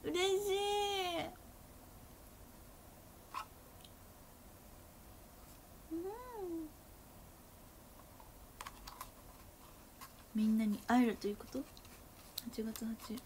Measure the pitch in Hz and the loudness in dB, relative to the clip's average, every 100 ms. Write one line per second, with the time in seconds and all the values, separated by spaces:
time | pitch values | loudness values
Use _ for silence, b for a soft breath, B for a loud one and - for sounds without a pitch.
0 | - 330 381 392 403 381 403 415 403 392 | 4 6 8 8 6 6 6 6 6 4
1 | 359 339 330 359 - - - - - - | 4 2 0 -4 -14 -14 -14 -14 -14 -14
2 | - - - - - - - - - - | -14 -14 -14 -14 -14 -14 -14 -14 -16 -16
3 | - - - - - - - - - - | -16 -16 -8 -6 -6 -10 -16 -14 -14 -14
4 | - - - - - - - - - - | -16 -16 -16 -16 -16 -14 -14 -14 -14 -16
5 | - - - - - - - - - 330 | -14 -14 -14 -14 -14 -14 -14 -14 -4 -2
6 | 370 453 508 466 370 330 311 - - - | 0 -4 -6 -4 0 0 -2 -8 -14 -14
7 | - - - - - - - - - - | -14 -14 -14 -14 -16 -16 -14 -14 -16 -14
8 | - - - - - - - - - - | -14 -14 -14 -14 -14 -10 -10 -8 -10 -10
9 | - - - - - - - - - - | -10 -12 -14 -14 -14 -14 -16 -16 -16 -14
10 | - - - 214 214 220 220 202 - 240 | -14 -14 0 6 10 10 8 4 8 10
11 | 240 208 202 208 - 262 294 - - - | 10 8 2 0 -2 -4 -4 -8 -14 -14
12 | - - - - 233 226 220 220 226 220 | -14 -14 -8 -6 -4 -2 0 0 -2 -2
13 | - 226 | -4 -6